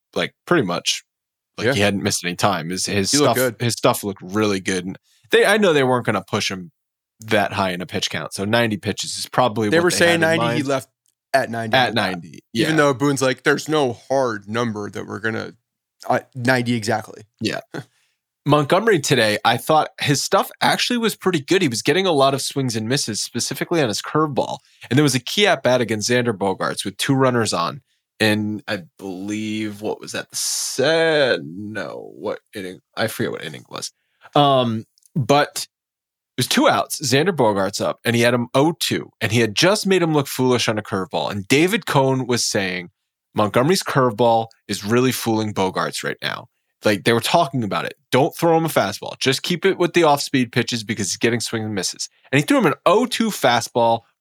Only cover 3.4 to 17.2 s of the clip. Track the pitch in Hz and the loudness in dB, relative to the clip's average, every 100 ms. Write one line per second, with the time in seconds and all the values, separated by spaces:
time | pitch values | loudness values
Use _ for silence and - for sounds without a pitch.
3.4 | 127 107 120 - 131 120 104 95 90 104 | 0 -2 -4 2 2 2 -4 -8 -4 0
4.4 | 104 98 95 92 92 - _ _ - 233 | 0 0 -2 -4 -4 -12 _ _ 0 4
5.4 | 196 214 196 147 127 123 120 101 - 107 | 4 4 4 4 2 2 0 -2 -2 -4
6.4 | - 95 85 _ _ _ _ _ 110 104 | -4 -8 -12 _ _ _ _ _ -2 0
7.4 | - 104 95 90 87 95 - 87 73 - | 0 -2 -2 -4 -6 -6 -6 -6 -8 -6
8.4 | 101 117 113 104 - - - - - - | 0 2 2 -2 -4 -6 -8 -10 -4 0
9.4 | 127 107 107 165 175 - 170 170 160 165 | 0 0 2 2 2 2 2 4 2 2
10.4 | 117 120 139 131 - _ _ _ - 135 | 0 -2 -2 -4 -6 _ _ _ -2 -2
11.4 | 110 117 113 127 120 113 95 92 82 - | -2 -6 0 2 2 0 -2 -4 -12 -20
12.4 | _ 117 156 156 143 123 143 139 131 131 | _ -2 0 4 2 2 0 2 0 0
13.4 | 156 139 - 156 131 110 - 135 123 104 | 0 0 0 0 0 -4 -2 0 0 -4
14.4 | 98 117 120 104 101 101 92 104 110 110 | -4 -2 -2 -4 -8 -10 -10 -6 -4 -4
15.4 | 92 - _ _ _ _ 113 123 - 131 | -8 -14 _ _ _ _ -2 -2 -2 -4
16.4 | 123 127 120 120 110 110 110 - | 0 0 0 -2 -2 -4 -6 -20